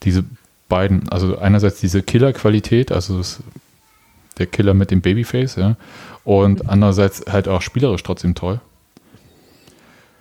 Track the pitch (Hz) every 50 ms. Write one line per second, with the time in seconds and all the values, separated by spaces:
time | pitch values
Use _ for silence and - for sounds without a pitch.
0 | - 98 90 95 - - 120 - _ _ _ _ _ - 95 92 95 98 98 87
1 | - - - 90 92 92 - - 101 95 104 101 104 98 - - - 92 90 98
2 | 92 - - 117 135 139 123 - - 107 107 107 - - 120 117 127 - - 90
3 | 90 - 95 92 87 - - - - - - - - _ _ _ _ _ _ _
4 | _ _ _ _ _ - - - 95 - - - 104 101 95 95 98 - 95 92
5 | - 87 98 117 117 - - 123 131 131 - 92 90 104 113 - - - - -
6 | - - - - - 101 101 98 98 101 98 - - - 98 101 104 101 95 101
7 | 101 98 - - - - 98 101 92 92 95 90 - - - - 139 131 98 -
8 | - - 90 - - 90 90 - - 90 101 123 - _ _ _ _ _ _ _
9 | _ _ - _ _ _ _ _ _ _ _ _ _ _ _ _ _ _ _ _
10 | _ _ _ _